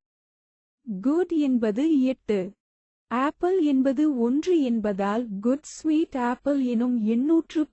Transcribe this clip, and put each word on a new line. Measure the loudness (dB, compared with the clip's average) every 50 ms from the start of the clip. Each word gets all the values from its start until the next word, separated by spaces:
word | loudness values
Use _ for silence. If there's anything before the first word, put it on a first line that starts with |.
| _ _ _ _ _ _ _ _ _ _ _ _ _ _ _ _ _ -10 -8 -4
குட் | -2 0 0 0 0 0
என்பது | 0 0 0 2 2 2 0 0 0 0 0 2 2 2
எட்டு. | 2 0 -2 -4 _ -2 -2 -2 -2 -6 -10 _ _ _ _ _ _ _ _ _ _ _
ஆப்பிள் | -4 -2 -2 -4 -4 _ -2 0 2 2
என்பது | 2 2 2 2 2 2 2 2 0 0 2 0
ஒன்று | 0 0 0 0 0 2 2 2
என்பதால், | 2 2 0 -2 -2 -2 -2 -2 -2 -2 -2 -4 -4 -6 -8 -4
குட் | -2 -2 -2 -2
ஸ்வீட் | -4 -14 -20 -6 -2 0 0 0 0 -2 -4
ஆப்பிள் | -4 -2 -2 -4 -2 _ 0 0 0 0
எனும் | 0 0 0 0 0 0 0 0
எண்ணூற்று | 0 0 0 2 2 2 2 2 0 -2 -2 -2 -2